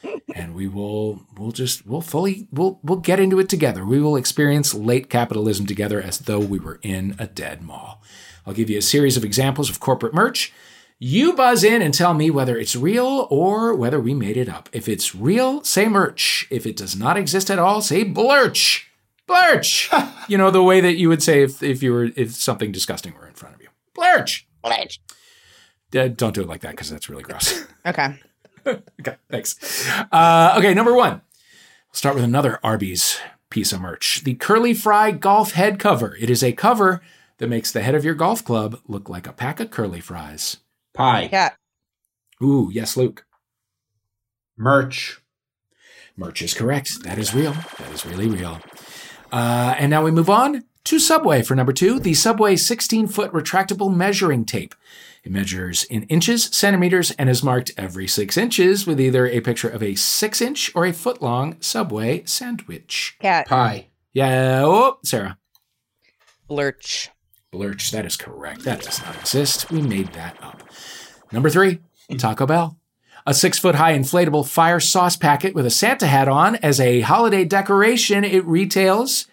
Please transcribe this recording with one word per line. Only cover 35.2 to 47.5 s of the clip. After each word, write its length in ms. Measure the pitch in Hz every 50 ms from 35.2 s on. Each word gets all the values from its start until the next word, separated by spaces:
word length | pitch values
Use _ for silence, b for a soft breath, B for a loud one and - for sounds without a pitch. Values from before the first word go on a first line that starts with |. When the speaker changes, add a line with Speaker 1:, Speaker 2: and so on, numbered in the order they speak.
| - 196 202 214 208 214 -
Speaker 1:
Head 260 | 170 196 214 196 -
Cover. 360 | - 208 165 117 113 104 - -
It 100 | 113 117
is 140 | 123 117 131
a 100 | 123 123
cover 480 | - - 226 247 220 196 185 180 175 b b b b b b b _
that 100 | 117 120
makes 220 | 120 113 - -
the 100 | - 113
head 140 | 101 127 143
of 100 | 156 143
your 80 | 160 160
golf 300 | 147 160 190 - - -
club 340 | - 117 110 107 110 113 - _
look 220 | - 104 98 101 -
like 180 | 90 90 87
a 60 | - -
pack 260 | - 120 135 160 -
of 100 | 226 226
curly 280 | - - 110 95 87 85
fries. 580 | - - 87 85 78 76 76 76 - - - - _ _ _ _ _ _ _
Speaker 2:
Pie. 340 | - 131 127 117 101 87 -
Speaker 3:
Cat. 280 | 190 190 175 143 - _ _ _ _ _ _ _ _ _ _ _ _ _ _ _ _ _
Speaker 1:
Ooh, 280 | 127 139 143 135 107 87
yes, 240 | 98 113 110 - -
Luke. 300 | 131 127 110 - - _ _ _ _ _ _ _ _ _ _ _ _ _ _ _ _ _ _ _ _ _ _ _ _ _ _ _
Speaker 2:
Merch. 600 | 110 110 131 139 135 127 131 - - - - - - _ _ _ _ _ _ _ _ _ _ b b b b b b b b b
Speaker 1:
Merch 240 | - 90 85 - -
is 120 | 85 85 -
correct. 500 | - 113 127 143 135 139 - - - -
That 140 | 87 95
is 160 | 110 107 101 104
real. 200 | 135 156 151